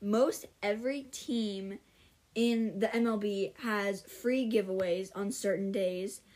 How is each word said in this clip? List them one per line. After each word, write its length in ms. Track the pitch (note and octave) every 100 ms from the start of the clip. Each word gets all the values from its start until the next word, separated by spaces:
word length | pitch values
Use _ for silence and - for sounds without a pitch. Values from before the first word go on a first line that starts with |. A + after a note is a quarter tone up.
most 440 | G3+ A3 C#4+ - - -
every 420 | G3+ A3 B3 C#4+
team 760 | C4+ - - A#3 G#3+ G3 G3 G3 - _ - _ _ A3
in 440 | A#3 A3+ A3 G3
the 140 | A3 A#3
M 100 | A#3
L 100 | G#3+
B 360 | G#3 G3 F#3+ -
has 420 | A#3 G#3 G3+ F#3+
free 480 | - - A#3+ C4 A#3
giveaways 600 | A3 F#3+ F#3+ F3+ F3+ F#3+ F#3+
on 160 | G3+
certain 400 | - G3+ F3+ G3
days. 500 | G3 F#3 F3+ G3 - -